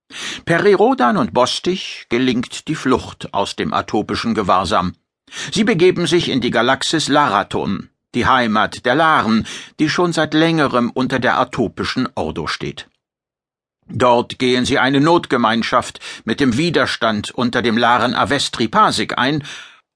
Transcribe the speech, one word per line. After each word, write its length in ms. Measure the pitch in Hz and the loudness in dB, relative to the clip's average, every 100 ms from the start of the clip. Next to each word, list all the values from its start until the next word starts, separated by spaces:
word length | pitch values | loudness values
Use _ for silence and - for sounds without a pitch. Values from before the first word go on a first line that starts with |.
| _ - - - | _ -14 -12 -8
Peri 300 | - 170 202 | -2 2 4
Rodan 420 | 185 226 269 240 196 | 6 4 2 0 0
und 160 | 113 | 0
Bostich 760 | 123 123 - 175 190 - - - | 0 0 0 -4 -4 -6 -16 -6
gelingt 600 | 120 131 120 - - - | -2 0 -2 -4 -8 -8
die 80 | 156 | -4
Flucht 580 | 131 123 - - - | 0 0 -2 -14 -6
aus 220 | 101 98 - | -4 -4 -4
dem 160 | 87 | -4
atopischen 600 | - - 110 - 104 117 | -2 -2 -4 -2 -4 -2
Gewahrsam. 600 | 107 98 92 95 101 87 - _ _ _ - - | 0 2 2 2 0 -2 -6 _ _ _ -12 -4
Sie 140 | 180 | 0
begeben 420 | 214 170 180 - 160 | 0 4 4 4 2
sich 220 | 170 - | 0 0
in 120 | 131 | 0
die 100 | 120 | 0
Galaxis 580 | 117 120 131 - 160 131 | 2 2 2 0 -2 2
Larathon, 800 | 147 139 98 90 101 73 98 - _ _ | 2 4 2 0 -2 -4 -6 -8 _ _
die 120 | 123 107 | -2 2
Heimat 580 | 127 113 107 98 - | 2 2 0 0 -2
der 100 | 120 | 0
Laren, 520 | 143 160 143 110 110 - - - - | 2 4 2 2 -2 -2 -10 -12 -2
die 80 | 156 | -2
schon 240 | 185 180 | 0 0
seit 220 | 165 151 | 0 0
längerem 560 | 156 165 160 131 123 120 | 2 2 2 2 0 0
unter 280 | - 127 127 | -2 -2 0
der 200 | 117 82 | 0 0
atopischen 680 | 127 - 92 - 95 131 127 | -2 -2 -4 -4 -4 -4 -4
Ordo 320 | - 80 82 73 | -4 -6 -6 -8
steht. 420 | - 71 - - _ _ _ _ _ _ _ _ _ - | -8 -8 -10 -16 _ _ _ _ _ _ _ _ _ -12
Dort 500 | 120 123 120 117 - | 0 2 4 0 -2
gehen 260 | 127 127 | 0 0
sie 140 | 120 131 | 0 0
eine 220 | 127 139 | 2 2
Notgemeinschaft 1000 | 156 170 - 127 110 117 - 123 - - - - | 4 2 2 0 2 0 0 0 -2 -8 -16 -10
mit 140 | - 113 | -6 0
dem 180 | 135 113 | 0 2
Widerstand 760 | 170 143 123 - 113 104 - | 2 2 0 0 -2 -2 -4
unter 280 | - 120 120 | -4 -2 0
dem 160 | 113 110 | 0 2
Laren 380 | 117 123 123 | 2 2 2
Avestri 540 | - 120 143 - - 110 | 0 0 -2 -2 -2 0
Pasik 500 | 214 - 107 - - | 2 2 2 -4 -2
ein 240 | 127 151 143 - - - _ | -2 -2 -6 -14 -20 -20 _